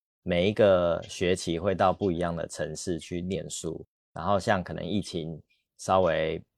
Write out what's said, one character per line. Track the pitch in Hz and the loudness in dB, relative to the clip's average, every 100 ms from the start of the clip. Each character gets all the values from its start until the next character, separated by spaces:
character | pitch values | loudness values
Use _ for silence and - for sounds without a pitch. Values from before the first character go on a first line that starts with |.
| _ _ | _ _
每 | 92 87 95 | -2 2 2
一 | |
个 | 107 104 92 85 82 - | 6 6 6 4 0 -4
学 | - 90 92 | -2 0 2
期 | - 82 | 0 -2
会 | 98 | 0
到 | 87 95 | 2 2
不 | 87 101 | 4 0
一 | 82 | 0
样 | 87 | -2
的 | 85 - | -4 -8
城 | - 78 | -8 -8
市 | 78 - 82 | -6 -6 -6
去 | - 87 | -6 -6
念 | 90 95 78 | -4 -6 -6
书， | - 82 80 - _ _ | -8 -8 -10 -14 _ _
然 | - | -6
后 | 85 101 | -2 0
像 | 113 98 | 2 0
可 | 87 | -2
能 | 80 | -8
疫 | 85 101 | -4 -4
情 | - 87 80 80 - _ _ - | -4 -6 -6 -10 -16 _ _ -8
稍 | - 95 | 2 4
微 | 90 80 80 82 - | 4 2 0 -4 -8